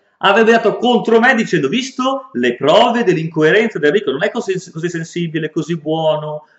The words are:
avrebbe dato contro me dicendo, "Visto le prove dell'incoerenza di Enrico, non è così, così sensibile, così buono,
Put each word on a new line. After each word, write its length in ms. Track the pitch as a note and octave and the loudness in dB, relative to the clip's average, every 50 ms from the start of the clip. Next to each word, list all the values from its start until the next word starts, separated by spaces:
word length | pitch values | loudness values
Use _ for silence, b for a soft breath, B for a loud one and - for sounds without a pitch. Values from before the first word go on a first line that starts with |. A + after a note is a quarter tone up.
| _ _ _ - | _ _ _ -4
avrebbe 320 | - - G3 A3+ A3+ A3 | 0 2 2 4 4 4
dato 260 | A#3 A3 A3 G3+ E3 | 4 4 2 0 -2
contro 420 | - - B3 A#3+ G#3 - A3+ A3+ A3+ | 0 0 0 0 0 2 2 2 4
me 160 | A3+ C4 C4 | 4 4 2
dicendo, 340 | A3+ G#3 - F#3 E3 C#3+ - | 2 0 -2 -2 -2 0 0
"Visto 600 | G3+ B3+ B3+ - - - B3+ C4+ C4+ C4+ - - | -2 -4 -6 -6 -6 -4 -4 -4 -4 -4 -8 -8
le 220 | - B2 B2 B2 A#2+ | -4 -2 -2 -2 0
prove 460 | - C3 C#3+ E3+ G#3 A#3+ A#3+ A3+ A#3+ | 0 2 4 4 4 4 4 2 0
dell'incoerenza 760 | A3+ F#3 D#3+ D#3 D#3+ E3 - D#3+ D#3 D#3 F3 G#3+ A3+ A3+ - F3 | 0 0 0 0 -2 -4 -2 2 2 4 4 2 2 0 -2 0
di 80 | D3 | 0
Enrico, 240 | D3+ F#3 G#3+ - - | 2 2 0 0 -2
non 140 | B2+ D3 G3 | -4 -2 -2
è 60 | A3 | -4
così, 220 | - A#3+ - G3 F#3+ E3+ - E3+ | -4 -4 -4 -4 -6 -6 -8 -12
così 200 | - E3 D#3+ E3+ | -10 -8 -6 -6
sensibile, 600 | E3+ E3 E3 - - F3 E3+ E3 D#3 D#3+ D#3+ D3+ | -6 -6 -8 -8 -6 -6 -6 -4 -4 -6 -6 -6
così 280 | - E3 D3 - F3 D#3+ | -6 -6 -4 -4 -6 -6
buono, 680 | D3 D3+ D#3+ D#3+ D#3+ D#3 D3+ D3+ D3+ D3+ D3+ D3+ b b b | -4 -4 -2 0 0 0 0 -2 -4 -8 -10 -12 b b b